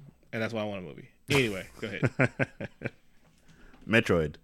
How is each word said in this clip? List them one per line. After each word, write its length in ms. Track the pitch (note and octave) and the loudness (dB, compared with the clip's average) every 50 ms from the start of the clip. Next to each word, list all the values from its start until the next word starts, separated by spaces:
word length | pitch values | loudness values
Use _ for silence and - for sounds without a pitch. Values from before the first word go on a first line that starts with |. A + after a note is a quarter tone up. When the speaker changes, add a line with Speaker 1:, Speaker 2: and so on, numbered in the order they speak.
| - - - _ _ _ - | -20 -20 -20 _ _ _ -6
Speaker 1:
and 80 | A2+ | -4
that's 120 | A2 G#2 A2+ | -4 -4 -4
why 80 | G#2+ | -4
I 40 | G#2+ | -4
want 140 | G#2+ G2+ F#2+ | -4 -6 -8
a 80 | F2+ | -10
movie. 200 | D2+ B1+ - - - _ _ _ - | -12 -14 -16 -18 -20 _ _ _ 0
Anyway, 360 | D3 C#3 B2 G#2+ G2 F#2 F2 - - - | 2 2 2 2 -2 -6 -8 -12 -12 -10
go 80 | A#2 | -10
ahead. 440 | G#2 G#2 F#2 C#3+ A2+ - - B2+ - - - - - - - - | -8 -2 -2 -2 0 2 2 0 0 2 -2 -4 -4 -4 -10 -14
Speaker 2:
<laughs> 240 | - - _ - - - _ _ _ _ - _ _ _ _ _ - - - - - - - - | -14 -12 _ -10 -10 -10 _ _ _ _ -20 _ _ _ _ _ -20 -20 -20 -20 -20 -20 -14 -2
Metroid, 480 | - G#2+ A#2 A2+ - F#2 E2 D#2 D2+ - - | 4 4 4 6 6 4 4 2 0 -4 -10